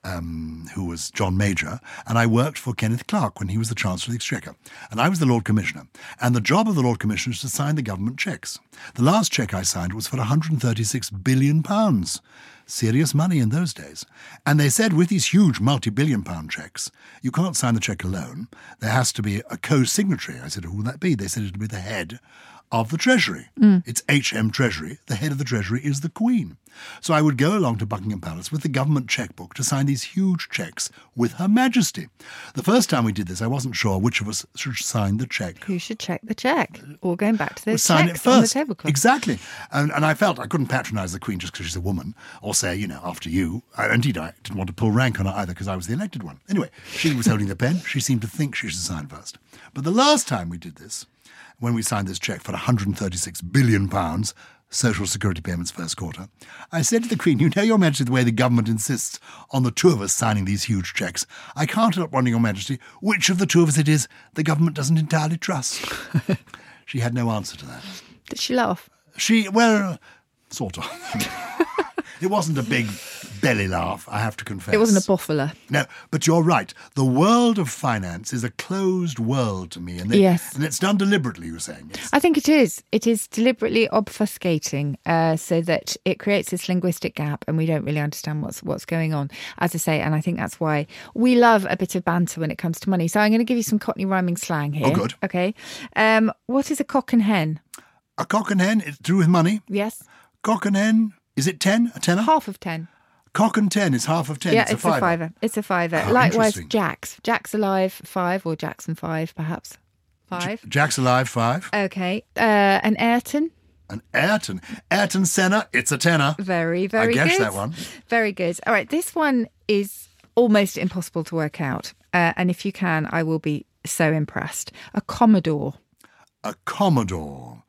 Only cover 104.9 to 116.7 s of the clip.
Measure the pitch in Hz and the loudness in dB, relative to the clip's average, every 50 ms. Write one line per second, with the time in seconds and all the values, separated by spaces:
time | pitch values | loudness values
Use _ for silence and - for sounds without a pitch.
104.9 | 160 135 185 175 170 170 165 165 - _ - 226 - 214 202 - 190 180 175 165 | 2 2 2 2 0 0 -2 -8 -6 _ -4 -2 -2 -4 -2 -2 0 0 0 0
105.9 | 170 - - 190 220 247 254 196 170 226 220 214 208 - - - - 220 190 151 | 0 -2 2 4 4 6 6 6 4 4 4 4 2 0 -6 -2 0 0 0 0
106.9 | - _ - - - - _ - 233 - - - - 208 208 196 190 190 190 190 | -4 _ -12 -16 -16 -8 _ -2 -2 -2 -2 -4 -2 0 0 2 2 2 0 0
107.9 | - - - - - 190 180 175 185 190 - 170 160 - - 156 - - - - | -2 -8 -20 -8 -4 -2 -2 0 -2 -2 -2 -4 -6 -4 -6 -10 -10 -10 -8 -8
108.9 | 165 - - 165 160 160 160 165 - - 160 156 165 - _ - - - _ _ | -8 -6 -4 -4 -4 -4 -4 -6 -6 -8 -6 -6 -6 -8 _ -16 -20 -20 _ _
109.9 | _ _ _ _ _ _ _ _ 185 175 175 185 214 233 - - - 143 151 147 | _ _ _ _ _ _ _ _ -8 -6 -4 -6 -6 -8 -10 -4 0 0 2 2
110.9 | - - 131 127 123 127 131 123 - 120 117 117 131 180 - - - 208 196 190 | 0 0 2 4 4 4 2 0 -2 0 0 0 0 -2 -4 -4 -2 -2 -2 -2
111.9 | - 196 180 180 190 220 - _ _ - 226 226 208 208 202 196 196 - - 214 | -2 -4 -4 -4 -4 -4 -8 _ _ 0 2 4 6 6 6 4 4 4 2 2
112.9 | 214 - 220 233 233 247 - - - 294 311 330 _ _ _ _ _ _ _ _ | 2 2 2 2 2 2 0 0 -2 -2 -2 -2 _ _ _ _ _ _ _ _
113.9 | - 113 _ _ - 120 143 185 214 214 - - 95 90 - - 226 - _ _ | -14 -14 _ _ 0 2 2 4 2 0 0 -4 -8 -8 -8 -12 -16 -16 _ _
114.9 | 170 190 202 185 - 190 196 160 - - 185 185 196 214 196 - - 123 120 - | 2 2 2 2 2 0 0 2 4 4 4 4 4 2 0 0 -2 0 0 0
115.9 | 147 139 - 170 170 156 139 143 156 - 196 185 185 170 165 165 | -2 2 4 4 4 6 4 2 0 -2 -4 -2 0 0 0 0